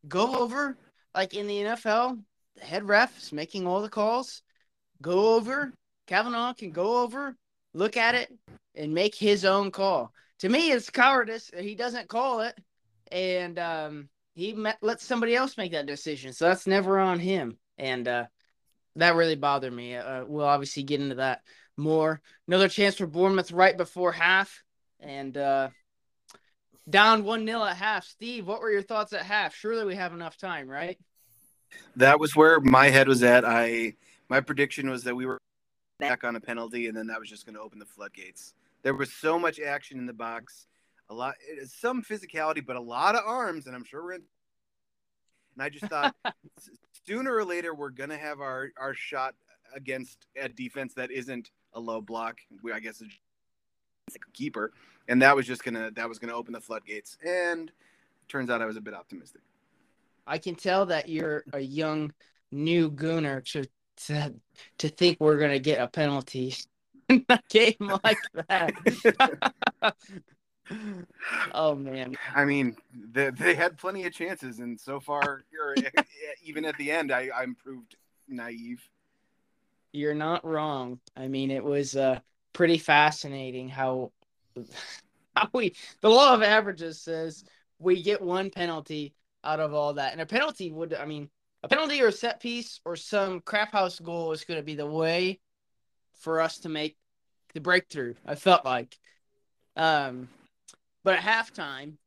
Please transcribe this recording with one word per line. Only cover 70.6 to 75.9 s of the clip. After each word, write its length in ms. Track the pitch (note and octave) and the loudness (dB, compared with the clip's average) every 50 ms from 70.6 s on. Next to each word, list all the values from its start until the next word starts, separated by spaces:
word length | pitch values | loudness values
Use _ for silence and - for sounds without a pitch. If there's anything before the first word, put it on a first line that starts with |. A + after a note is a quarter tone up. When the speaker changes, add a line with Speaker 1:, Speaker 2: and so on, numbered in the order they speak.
| _ - F#3+ A3 G#3+ G#3 G3+ F3 F3 _ _ _ - - - - - - - | _ -14 -14 -12 -10 -12 -12 -12 -16 _ _ _ -10 -6 -4 -4 -4 -4 -2
Speaker 1:
Oh, 220 | C#3 D#3+ D#3 D3 | 0 2 2 0
man. 400 | C#3 C#3 C3+ C3 C3 B2+ B2+ B2+ - - - C3+ | 0 -6 -8 -8 -8 -8 -8 -10 -10 -12 -2 2
Speaker 2:
I 120 | C#3+ C#3+ | 2 2
mean, 320 | C#3+ C#3+ C#3+ C3+ B2 A2+ - _ _ - | 4 2 2 0 -2 -4 -6 _ _ -20
they, 360 | C#3 G2+ A2+ A2+ C3+ C#3 C3+ | -20 -20 -6 -2 0 0 0
they 240 | C3 B2 D3+ F3 F3 | -2 0 2 2 4
had 220 | D3 E3+ F3+ E3+ | 4 2 -2 -2
plenty 280 | C#3+ - F#3 G3 G3 F#3 | -4 -8 -8 -6 -6 -8
of 80 | F3 - | -8 -8
chances, 460 | - E3+ F3 F#3+ E3+ - B2+ A#2 A2 | -8 -8 -8 -8 -10 -12 -14 -12 -10
and 200 | B2 A#2+ A#2+ A2 | -10 -10 -12 -12
so 220 | - C3 C3+ C#3 | -10 -10 -10 -10
far, 420 | - - D3 C#3+ C#3+ C#3+ C#3 C3+ _ _ - D#3 | -6 -6 -2 -2 -2 -2 -2 -8 _ _ -12 -10
or 160 | D3+ C#3+ C#3 C4 - C#3 | -8 -4 -2 -2 -4 0